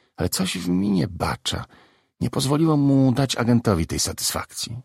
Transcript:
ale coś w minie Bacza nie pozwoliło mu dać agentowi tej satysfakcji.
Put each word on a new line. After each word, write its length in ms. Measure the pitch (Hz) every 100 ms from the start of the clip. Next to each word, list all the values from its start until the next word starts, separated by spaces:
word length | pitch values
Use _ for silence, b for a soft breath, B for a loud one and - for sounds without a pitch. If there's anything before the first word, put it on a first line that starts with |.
| B -
ale 120 | 80
coś 280 | - 185 92
w 120 | 87
minie 380 | 90 98 92 78
Bacza 580 | 87 85 69 - - - b b b b -
nie 80 | 120
pozwoliło 480 | - 135 147 160 151
mu 340 | 139 135 131
dać 240 | 120 135 -
agentowi 520 | 117 120 117 90 82
tej 120 | 78
satysfakcji. 800 | - 80 - 80 - - - 113